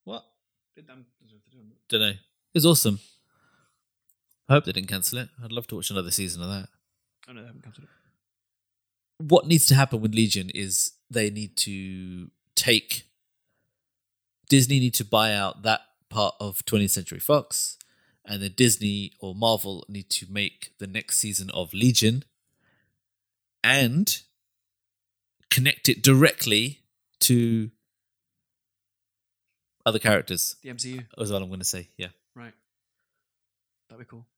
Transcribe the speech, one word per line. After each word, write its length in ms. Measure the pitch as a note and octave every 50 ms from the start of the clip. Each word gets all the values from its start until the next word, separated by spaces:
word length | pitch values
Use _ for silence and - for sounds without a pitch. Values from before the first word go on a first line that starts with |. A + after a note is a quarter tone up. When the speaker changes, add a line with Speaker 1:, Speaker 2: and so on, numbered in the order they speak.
| _
Speaker 1:
What? 200 | F#2+ G#2+ A#2 _ _ _ _ _ _ _ _ _ _ _
Speaker 2:
Did, 140 | - _ _
um, 160 | C3 C3 B2 _ _ _ _ A2 A2 G#2 _ _ B2+ B2+ G#2+ G#2+ A#2 _ _
Speaker 1:
Dunno. 220 | _ A#2+ G#2+ G#2+ G2+
It 100 | G2 G2 _ _ _ _ _ _ _
was 120 | E3+ D3
awesome. 340 | E3+ D#3+ - - A2 G2+ G2+ - _ _ _ _ _ _ _ _ _ _ _ _ _ _ _ _ _ _ _ _ _ _ _ _ _ _ _ _ -
I 40 | C3+
hope 120 | D3 -
they 60 | -
didn't 180 | - - - -
cancel 300 | G2+ F#2+ - - - B2
it. 100 | B2 - _ B2 A#2+
I'd 80 | A2
love 160 | A#2 A#2 A2+
to 80 | - A2
watch 160 | E2+ E2+ -
another 200 | G2+ G2 F2+ E2+
season 300 | - - G2 F2+ E2 F2
of 80 | F2 F#2
that. 200 | G2+ G2 F#2+ - _ _ _ _ _ _ _ _ _ _ _
Speaker 2:
Oh, 60 | - B2
no, 80 | A2+
they 60 | A2
haven't 160 | A#2+ A#2+ C3 -
cancelled 220 | B2 G#2+ - C#3+
it. 40 | _ _ _ _ _ _ _ _ _ _ _ _ _ _ _ _ _ _ _ _ _ _ _ _ _ _
Speaker 1:
What 300 | _ E3 C#3+ F3 - -
needs 180 | D3+ E3 D#3 -
to 60 | - C#3
happen 240 | C3+ C#3 C3 - A2
with 140 | A2 G#2+ G#2+
Legion 380 | A2+ A#2 G2+ - G2+ F2+ F#2
is 400 | - E2+ G2 F#2+ F2+ - - - _ _ _ _
they 220 | A#2+ A#2 G#2+ G#2+
need 260 | G#2 G#2+ G#2+ F#2 _
to 720 | - - G#2 G2 F#2+ F#2+ F#2+ F#2+ F#2 F#2 F#2 F2+ F2+ F2 - _ _ _ _ _
take, 520 | - - B2+ A#2 - - - - - - _ _ _ _ _ _ _ _ _ _ _ _ _ _ _ _ _ _ _ _ _ _ _ _ _ _ _ _
Disney 320 | _ C#3+ C#3 B2 B2 C#3+ C3+
need 140 | B2+ B2 -
to 120 | - A2
buy 280 | - - A2 A2 A2 G#2
out 300 | G2+ G2 F#2+ - - G2+
that 180 | A2+ A2 - - _ _ _ _ _
part 240 | - A2 G#2 F#2+ - _
of 240 | G#2 G2+ F#2 - -
twentieth 260 | - A2 G#2 G2+ F#2
Century 260 | - G2 F2 - -
Fox, 600 | F#2 - - D3+ D3 - _ - - - - - _ - _ _ _ _ _ _ _ _
and 200 | - G#2 G2 G2
then 100 | G2 F2+
Disney 580 | - B2+ A#2 - - G#2+ G2+ G2+ G2+ G2+ - _ _
or 140 | - F#2+ F#2
Marvel 520 | G#2 A2+ A2+ A2 G2+ - G2 G2 E2 - -
need 220 | G2+ G2 F#2 _
to 200 | - - - F#2
make 420 | G2 G2+ G2+ F#2 _ _ - - _
the 80 | _ G2+
next 320 | F#2+ F#2+ A2+ - - -
season 320 | - - G#2 G2 - F#2+ F#2+
of 240 | - - F2 - -
Legion 520 | F#2+ A#2 B2+ A#2+ - A2+ A2 A#2 C3+ - _ _ _ _ _ _ _ _ _ _ _ _ _ _ _ _ _ _ _ _ _ _ _ _ _ _ _ -
and 580 | A2+ C3 C#3 C3 A#2 B2+ E3 G#3+ - - - _ _ _ _ _ _ _ _ _ _ _ _ _ _ _ _ _ _ _ _ _ _ _ _ _ _
connect 400 | - C3 B2+ D3 - - - C#3
it 140 | - - A2+
directly 760 | C3+ C3+ C3 D3+ D3+ - - - A#2+ G#2 G#2+ A#2 C#3 C#3+ _ _ _ _ _ _ _ _ _
to 500 | - - B2 A#2+ A#2 A#2 A2+ A2+ G#2+ A2 _ _ _ _ _ _ _ _ _ _ _ _ _ _ _ _ _ _ _ _ _ _ _ _ _ _ _ _ _ _ _ _ _ _ _ _ _ _ _ _ _ _ _
other 120 | A#2 A2
characters. 600 | G#2+ - A2 G#2 F2+ - - F#2+ E2+ - - - _
Speaker 2:
The 80 | _ C3
M 80 | B2
C 140 | A#2+ B2 B2+ B2+
U. 80 | B2+ A#2+ _ -
Speaker 1:
Is 140 | - A2+ G2+
what 100 | G#2 G2
I'm 80 | F#2+ F2+
gonna 140 | F#2+ F#2 F2+
say, 260 | - - F#2 F2 _ _
yeah. 120 | - F#2 F2 _ _ _ _ _
Speaker 2:
Right. 180 | B2 A#2 A#2 _ _ _ _ _ _ _ _ _ _ _ _ _ _ _ _ _ _ _ _ _ _ _ _ _ _ _ _
That'd 160 | A2+ A2+ B2
be 40 | _
cool. 160 | - A#2 A#2 _ _